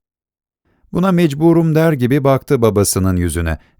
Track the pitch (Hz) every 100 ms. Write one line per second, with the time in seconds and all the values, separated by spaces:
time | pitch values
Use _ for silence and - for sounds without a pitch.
0 | _ _ _ _ _ _ _ _ _ -
1 | 190 175 170 139 165 165 165 156 165 147
2 | 120 143 139 135 - 139 113 104 98 -
3 | 92 90 87 85 82 78 _ _